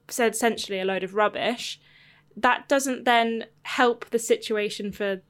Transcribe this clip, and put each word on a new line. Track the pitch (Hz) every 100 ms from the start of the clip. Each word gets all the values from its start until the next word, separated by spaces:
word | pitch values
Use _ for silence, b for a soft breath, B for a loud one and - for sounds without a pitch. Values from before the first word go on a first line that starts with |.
| -
said | - 226
essentially | 220 233 214 - 190
a |
load | 190 190
of | 185
rubbish, | 196 208 - 196 240 - - b b b b _ -
that | 240 - -
doesn't | 277 277 254
then | 247 233 233 226 - _
help | - - 247 240 -
the | 233
situation | - 226 - 214 208 - 202
for | - 202 190 -